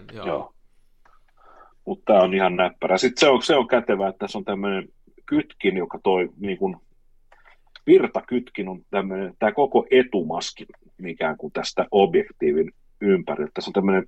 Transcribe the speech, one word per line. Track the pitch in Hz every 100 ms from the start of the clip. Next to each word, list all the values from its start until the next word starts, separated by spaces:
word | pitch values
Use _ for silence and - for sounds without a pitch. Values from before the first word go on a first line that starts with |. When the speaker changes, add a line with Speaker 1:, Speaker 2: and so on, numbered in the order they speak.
| 104
Speaker 1:
joo. | 110 90
Speaker 2:
Joo. | 73 - _ _ _ _ _ _ _ _ _ - - - _ -
Mut | 190
tää | - 101
on | 92
ihan | 95 92 90
näppärä. | 90 - 82 92
Sit | 127 123
se | 151
on, | 123
se | - 147
on | 123
kätevää, | 123 113 98 95
että | -
tässä | 101 107
on |
tämmönen | 98 98 101 95 - _ _ _ -
kytkin, | 147 - - 98 92
joka | 85 -
toi, | 98 92 87 -
niin | 101 90
kun, | 95 87 _ _ _ _ _ _ _ _ _ - -
virtakytkin | 185 135 - - 123 123 - 95
on | 90 -
tämmönen, | 101 95 95 95 -
tää | 107
koko | 147 139 117 -
etumaski | 127 127 98 78 - - - - - - - 185
ikään | - 78 -
kuin | 78
tästä | - - - -
objektiivin | - 95 185 - - - 370 - _ _ -
ympäriltä. | - 92 - 76 76
Tässä | - -
on |
tämmönen | 98 95 95